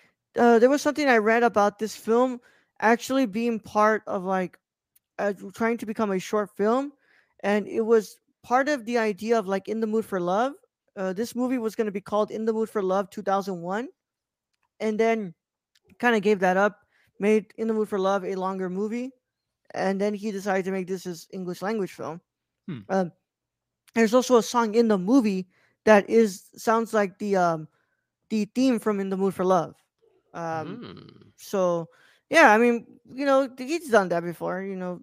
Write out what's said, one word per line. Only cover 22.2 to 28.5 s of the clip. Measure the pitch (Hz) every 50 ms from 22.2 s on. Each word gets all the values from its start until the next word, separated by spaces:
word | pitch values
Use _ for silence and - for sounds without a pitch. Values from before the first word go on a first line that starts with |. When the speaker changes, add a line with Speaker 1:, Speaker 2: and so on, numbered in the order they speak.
| _ _ _ _ _ _ _ _ -
Speaker 2:
Hmm. | - 147 113 98 -
Speaker 1:
Um, | 190 190 185 160 _ _ _ _ _ _ _ _ _ _ _ _ _ _ _ _ -
there's | 233 226 202 226
also | 254 240 - 254 226
a |
song | 208 - - 240 233 214 202
in | 233 233 220
the | 208 185
movie | 175 196 262 285 214 214 190 185 185 _ _ _ _ _ _ _ -
that | 214 214 202 - -
is, | 220 226 226 202 180 - - _ _
sounds | - - 233 226 226 226 214
like | 226 214 202 185 190 -
the, | 208 202 196
um, | 185 175 170 165 160 156 - _ _ _ _ _ _ _ _ _ _ _ -
the | 220 214 208
theme | -